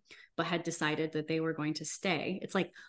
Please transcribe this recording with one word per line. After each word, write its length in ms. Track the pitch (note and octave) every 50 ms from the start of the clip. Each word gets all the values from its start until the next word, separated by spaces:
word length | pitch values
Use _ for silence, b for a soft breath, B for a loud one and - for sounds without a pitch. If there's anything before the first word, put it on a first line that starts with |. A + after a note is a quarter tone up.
| _ b b b b b b
but 100 | - E3
had 160 | E3 F3 E3 E3+
decided 480 | E3+ D#3+ - D#3+ D3+ D3+ D#3 D#3+ D#3
that 160 | - D#3 D3+
they 120 | D#3 D#3+ D#3+
were 140 | D#3+ D#3+ D#3+
going 220 | D#3+ D3+ D3+ D#3
to 100 | - D#3
stay. 540 | - - - - F#3+ E3 C#3+ - - F#3 G3+
It's 140 | - - -
like, 160 | F#3+ F3 - B B B